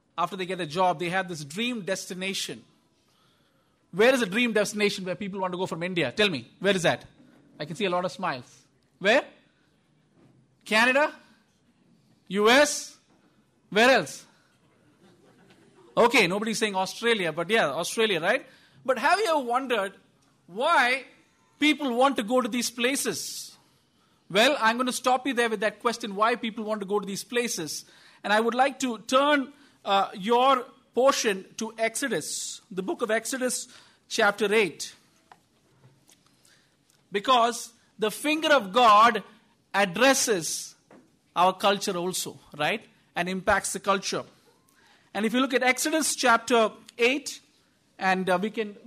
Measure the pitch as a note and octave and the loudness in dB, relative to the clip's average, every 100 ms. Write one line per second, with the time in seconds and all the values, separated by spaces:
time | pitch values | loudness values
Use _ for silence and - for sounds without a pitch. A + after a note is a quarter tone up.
0 | _ - E3+ F#3+ F3+ F3+ D#3+ E3+ F3+ D#3+ | _ -6 -6 -6 -8 -8 -6 0 0 0
1 | E3+ F#3+ F3+ D#3 C#3+ F3+ A#3+ A#3 F3 F#3 | -4 -4 -6 -10 -10 -6 -6 -6 -6 -8
2 | - F#3 F#3+ F#3+ - A#2 - _ _ _ | -8 -10 -8 -6 -8 -12 -20 _ _ _
3 | _ _ _ _ _ _ _ _ _ F3 | _ _ _ _ _ _ _ _ _ 2
4 | A#3+ C4 G3+ A3 A#3+ G#3+ G3 G#3 G#3 G3 | 4 4 0 -2 0 0 -2 -2 -2 -2
5 | F#3 F3 G3+ G3 F#3 F3+ F#3 E3 F3+ F#3+ | -8 -8 -8 -6 -6 -4 -6 -6 -4 -2
6 | A3 - G#3 C3+ - - F#3+ F#3+ D#3 A#2+ | -2 0 -2 -2 -10 -4 -2 0 0 -2
7 | - _ _ _ _ - D3+ E3 G3 F3+ | -6 _ _ _ _ -14 -12 -6 -2 -2
8 | F3+ - F3 C3 - - _ _ _ - | -4 -6 -6 -6 -12 -20 _ _ _ -4
9 | F#3+ C4 - - _ _ _ _ _ _ | 2 2 0 -12 _ _ _ _ _ _
10 | _ _ _ _ _ _ - G#3+ B3 C4+ | _ _ _ _ _ _ -2 2 2 2
11 | D4+ - _ _ _ _ _ _ _ _ | 0 -4 _ _ _ _ _ _ _ _
12 | _ _ - G3 G#3+ C4 D4 - - - | _ _ -6 2 4 6 4 0 -10 -18
13 | _ _ _ _ _ _ _ G3 B3 A#3+ | _ _ _ _ _ _ _ 2 4 4
14 | C#3+ - - _ _ _ _ _ _ _ | 0 -10 -20 _ _ _ _ _ _ _
15 | _ _ _ _ _ _ _ _ - F#3+ | _ _ _ _ _ _ _ _ -4 2
16 | A#3 B3+ F3 G3+ A3+ G#3 G#3+ F#3+ F#3+ - | 4 4 2 0 -4 -4 -2 -2 -4 0
17 | A3+ A3 E3 D3+ E3+ A3+ D#3 C#3 F3 A3+ | 0 2 0 -2 0 2 2 0 -2 0
18 | G#3+ E3+ F3 C#4 - - _ _ B3 A#3+ | 2 2 2 0 -4 -20 _ _ -2 0
19 | D4 F#4+ G#4 D#4 A#3 B3 C4 A3 F#3+ - | 2 2 2 0 0 -2 0 -2 -2 -8
20 | _ _ _ _ - F#3+ D4+ D#4 B3 C4 | _ _ _ _ -14 -2 2 4 2 0
21 | - _ _ _ _ - D4 D4+ C#4 A#3 | -6 _ _ _ _ -2 0 0 0 2
22 | C#4 C4 G3+ B3+ A#3+ A#3+ A3+ A#3+ A#3+ C#4 | 2 2 0 0 0 -2 -4 -2 -2 -2
23 | A3+ D3+ - - - - _ _ _ _ | -4 -6 -8 -12 -16 -20 _ _ _ _
24 | _ _ - F#3+ C4 C#4 A3 A#3+ B3+ - | _ _ -4 2 2 2 0 0 -2 -2
25 | C4 B3+ C4+ A#3+ A#3 G#3 G#3+ - A#3+ A3+ | 0 0 0 0 0 0 -4 -2 -4 -4
26 | G#3+ G3 A3+ B3 A#3 A#3 G#3+ G#3+ F#3+ G#3 | -6 0 0 0 -4 -8 -6 -6 -2 -4
27 | F#3+ F#3+ - A#3+ A#3 - D3+ - - - | -4 -8 -6 -4 -4 -4 -8 -10 -14 -20
28 | - _ - G#3+ A#3 B3 C#4 - B3+ G#3+ | -20 _ 0 0 2 2 0 -2 -6 -6
29 | - C4 C#4+ C#4+ B3 - _ _ G3 G3 | 0 2 4 2 -2 -12 _ _ 0 0
30 | - G#3 G3+ A#3+ C4 C4 - - _ A#3 | 0 -4 0 2 4 2 -2 -16 _ 2
31 | C4+ C4 A3+ F#3+ - - A3 - A3+ A3+ | 2 2 0 -4 -8 -10 -10 -4 -4 -4
32 | C#4 E3+ - - - - - F#3 F#3+ E4+ | -4 -4 -6 -10 -10 -14 -12 -8 -6 -4
33 | A3 A3 - C4 B3 - - - - _ | -2 -2 -4 -4 -4 -4 -10 -20 -20 _
34 | - - G#3 G#3 G3+ A3 F3+ - - - | -8 0 0 2 0 2 0 -4 -14 -16
35 | _ _ _ _ _ _ _ _ _ _ | _ _ _ _ _ _ _ _ _ _
36 | _ _ _ _ _ _ _ _ _ _ | _ _ _ _ _ _ _ _ _ _
37 | _ G3+ C4 B3 A#3+ A3+ - _ _ - | _ -4 2 4 2 0 -10 _ _ -6
38 | G#3+ - D4 D#4 D#4 C#4 G3 A#3 A#3 G#3 | -4 -2 -2 0 2 2 2 4 6 8
39 | A#3 G#3+ - - _ _ _ G3 G3+ F#3 | 6 4 -6 -18 _ _ _ 0 0 4
40 | F3+ - G#3+ F#3 D3+ - - - _ - | 4 4 2 0 -2 -8 -10 -18 _ -20
41 | _ _ _ E3 F#3 F#3 G3+ G3+ G#3 F3 | _ _ _ 2 2 2 0 0 -2 -4
42 | F3+ F3 - - _ - D#3 A3+ - _ | -4 -6 -8 -12 _ -4 -4 -4 -8 _
43 | _ F3 F3 F#3+ G#3+ G3 - F#3 G3+ G3 | _ -6 -4 -4 0 0 -2 -4 -2 0
44 | - E3+ - _ _ _ _ _ _ _ | -2 -6 -8 _ _ _ _ _ _ _
45 | _ G3 G#3+ B3 C4 B3 B3+ B3 D#4 D#4 | _ -4 -2 0 0 2 2 0 0 0
46 | - - B3 A3+ A#3+ A#3 G#3+ - - - | -2 0 2 2 4 2 2 -2 -14 0
47 | A#3+ C#4+ - - _ _ _ _ _ - | 0 0 -6 -14 _ _ _ _ _ -4
48 | F#3+ F#3 F#3 F3+ G#3 A3+ G#3 G3 | -2 0 0 0 -2 -6 -8 -10